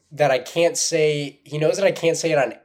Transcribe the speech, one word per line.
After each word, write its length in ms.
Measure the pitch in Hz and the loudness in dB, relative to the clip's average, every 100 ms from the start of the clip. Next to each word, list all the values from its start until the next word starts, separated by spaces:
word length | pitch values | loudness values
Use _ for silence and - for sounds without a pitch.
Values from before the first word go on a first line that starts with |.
| _ | _
that 200 | 143 143 | -2 0
I 80 | 131 | 0
can't 380 | - 165 170 - | -2 0 0 0
say, 640 | - 165 151 147 143 - | -2 0 0 0 -6 -12
he 160 | - 147 | -10 -2
knows 160 | 156 196 | 0 2
that 80 | 190 | 0
I 60 | |
can't 260 | - 165 160 | 2 0 0
say 140 | 165 | 0
it 80 | 151 | 0
on 160 | 123 - | 0 -4